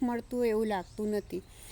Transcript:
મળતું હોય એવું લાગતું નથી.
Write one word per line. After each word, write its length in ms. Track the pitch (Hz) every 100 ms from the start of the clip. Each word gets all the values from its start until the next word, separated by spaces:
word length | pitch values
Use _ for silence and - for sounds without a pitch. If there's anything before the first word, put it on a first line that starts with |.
મળતું 380 | 247 240 - 247
હોય 80 | 240
એવું 180 | 214 220
લાગતું 420 | 196 175 - 214
નથી. 340 | 208 - 180 - - -